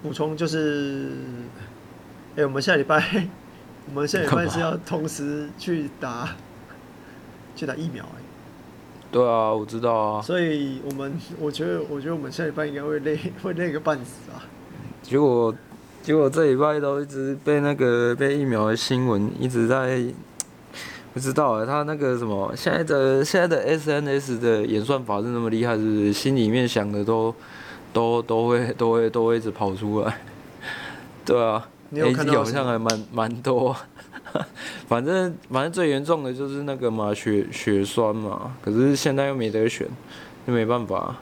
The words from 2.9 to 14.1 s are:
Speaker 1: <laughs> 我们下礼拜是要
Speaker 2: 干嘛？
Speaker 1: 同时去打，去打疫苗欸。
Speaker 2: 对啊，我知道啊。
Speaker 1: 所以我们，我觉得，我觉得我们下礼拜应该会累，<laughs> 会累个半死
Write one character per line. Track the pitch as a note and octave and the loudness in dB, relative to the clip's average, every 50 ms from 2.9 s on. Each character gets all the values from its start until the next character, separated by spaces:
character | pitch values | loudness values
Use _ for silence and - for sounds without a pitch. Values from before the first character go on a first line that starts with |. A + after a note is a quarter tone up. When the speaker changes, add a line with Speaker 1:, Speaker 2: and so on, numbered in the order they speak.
| D#3 D3+ - - F#3 G#3+ F3 F#3 - - - - | 4 2 4 2 0 0 0 -2 -6 -12 -20 -20
Speaker 1:
<laughs> | - - - - - - - - | -20 -20 -20 -20 -20 -20 -16 -10
我 | C#3 C#3 | -4 -4
们 | D3 D3 | -2 0
下 | - F#3+ | 0 0
礼 | E3 C#3+ | 2 2
拜 | D3 D3+ E3+ D#3 | 2 2 2 0
是 | - E3 | 0 0
要 | E3+ D#3+ | 0 0
Speaker 2:
干 | - E3+ | -2 -4
嘛？ | - | -4
Speaker 1:
同 | - - E3 D#3 D#3 | -4 -4 -4 -2 -4
时 | D#3 - C#3+ C#3+ D3 D3+ D3+ D3 - - | -6 -6 -6 -4 -4 -4 -6 -8 -10 -10
去 | - F#3 F3 D#3+ D3 C#3 C#3 - | -4 -2 -2 -2 -2 -4 -6 -8
打， | - C3 A2+ A#2+ C3 E3 E3+ - - - - - - - - - - - - - - - - - - - - - - - - | -8 -8 -6 -6 -6 -8 -8 -10 -16 -18 -20 -20 -20 -20 -20 -20 -20 -20 -20 -20 -20 -20 -20 -20 -20 -20 -20 -20 -20 -20 -12
去 | - E3 | -8 -6
打 | C#3 B2+ | -6 -6
疫 | C#3+ D#3+ E3 | -4 -6 -6
苗 | B2+ A#2 - | -6 -8 -12
欸。 | - - - - - - - - - - - - - - - - - - - - - | -12 -14 -16 -18 -18 -20 -20 -20 -20 -20 -20 -20 -20 -20 -20 -20 -20 -20 -20 -18 -2
Speaker 2:
对 | - A#2+ B2 A#2+ | 2 4 4 4
啊， | A#2 A2+ A2+ G#2+ | 4 4 2 2
我 | A2 A2 G#2+ | 0 0 -2
知 | G#2+ A2 A2+ | -4 -6 -2
道 | A#2 A#2+ | 2 2
啊。 | A#2 A2 G#2+ G#2+ G#2+ G#2 | 4 4 2 2 0 -2
Speaker 1:
所 | G#2+ - F3 F3+ | -4 -2 0 0
以 | F3 E3 D3+ D3 C#3+ C3+ C3+ C3 C#3 | 2 2 0 0 -2 -2 -4 -6 -6
我 | C#3+ | -8
们， | C3+ C3+ C#3 C#3 C#3+ E3 - - F3 D#3+ | -6 -6 -6 -6 -6 -8 -8 -10 -10 -4
我 | D#3+ D3+ | -4 -4
觉 | C#3+ - D#3 | -2 -2 -4
得， | F3 F3 E3+ D#3 - | -2 -2 -4 -4 -4
我 | D3 C#3+ | -6 -6
觉 | C#3 D#3 | -4 -4
得 | E3+ | -4
我 | E3 | -4
们 | C#3 C3 | -6 -8
下 | C3 - F3 | -6 -4 -4
礼 | D#3 | -4
拜 | D3 D#3 D#3 D3 | -2 -4 -4 -4
应 | C#3+ | -4
该 | C#3+ C#3+ | -6 -4
会 | D3+ D3+ D3+ | -4 -4 -2
累， | C#3 D3+ D3+ D#3 - F3+ | 0 -2 -2 -2 -4 -6
<laughs> | - - | -8 -6
会 | - F#3+ F3 | -6 -6 -4
累 | E3 F3+ F3 | -2 -2 -2
个 | C#3+ D3+ | -2 -2
半 | D#3 D#3+ D3+ C3+ A#2+ | 0 0 -2 -2 -4
死 | - | -12